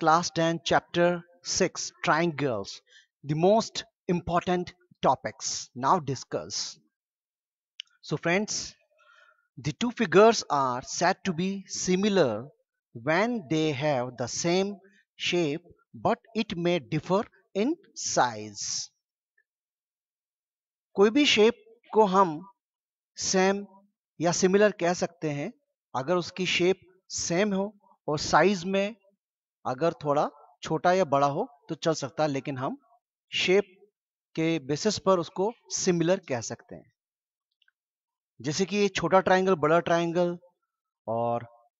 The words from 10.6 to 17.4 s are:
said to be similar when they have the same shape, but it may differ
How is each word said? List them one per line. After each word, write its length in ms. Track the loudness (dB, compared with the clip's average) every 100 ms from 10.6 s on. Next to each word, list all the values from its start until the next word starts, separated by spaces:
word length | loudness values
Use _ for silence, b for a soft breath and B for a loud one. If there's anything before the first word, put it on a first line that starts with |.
| 0 -2
said 340 | -6 -2 0 0
to 80 | -4
be 320 | -4 -4 -6 -10
similar 800 | -6 0 0 2 2 2 0 -8 _ _ _ _
when 400 | -10 -2 0 0 -4 -2
they 220 | 0 0
have 400 | 0 -2 -2 -4 -6
the 100 | -6
same 480 | -4 -2 0 -2 -6 -18 b b -8
shape, 480 | -4 0 0 -4 -10 -20 _
but 240 | -6 -2 -2 _ -6
it 200 | -4 -2
may 220 | 0 0
differ 460 | -2 -6 -2 -2 -2 _